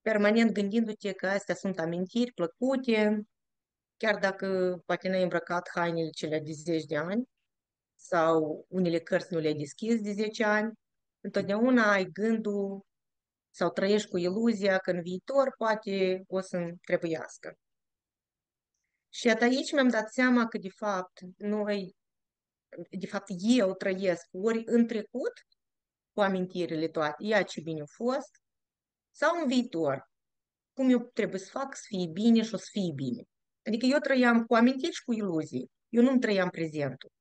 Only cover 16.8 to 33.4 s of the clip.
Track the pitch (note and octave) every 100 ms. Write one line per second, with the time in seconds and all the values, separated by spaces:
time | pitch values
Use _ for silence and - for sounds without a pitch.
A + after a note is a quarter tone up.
16.8 | - F3 E3+ D#3+ - - - - _ _
17.8 | _ _ _ _ _ _ _ _ _ _
18.8 | _ _ _ - A#3+ A3+ A#3+ C4 D#4+ D4
19.8 | B3+ A3+ A3 - B3+ A#3+ A3+ G#3+ F3+ -
20.8 | G#3 F#3+ F3+ - F#3 F#3 G#3 G#3+ G#3 G3+
21.8 | F#3 _ _ _ _ _ _ _ _ -
22.8 | F3 G3 - G3 - F3+ G#3 B3+ F#3+ F#3
23.8 | G3 F#3+ F#3+ E3+ - F#3 G#3+ A3+ A3+ A#3
24.8 | A#3 A3+ G#3+ B3 G4 - _ _ _ _
25.8 | _ _ _ - G3 F#3+ F3+ F3+ E3+ D#3+
26.8 | D#3+ E3 D3+ - G#3 G#3+ F3 - D#3 D#3
27.8 | D3 - A#3+ C4+ - _ _ _ _ _
28.8 | _ _ _ - D4 E4+ D4 B3+ A#3+ E3
29.8 | D3+ C3 - _ _ _ _ _ _ -
30.8 | C4 B3 A#3+ - F#3+ F#3+ - C4 C4+ -
31.8 | - F#3+ F3 D#3+ A3+ A3+ A3 F#3 - -
32.8 | F3+ C#3 C3+ A#2 - _